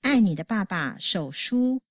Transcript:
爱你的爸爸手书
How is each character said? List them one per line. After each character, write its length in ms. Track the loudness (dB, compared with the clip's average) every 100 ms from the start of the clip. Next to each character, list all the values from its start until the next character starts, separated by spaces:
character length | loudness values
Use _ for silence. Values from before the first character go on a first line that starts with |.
| 4
爱 140 | 4
你 140 | 4 2
的 100 | -4
爸 180 | -4
爸 320 | -2 -4 -4 -4
手 340 | -2 -2 -4
书 480 | -6 -2 0 0 -2 _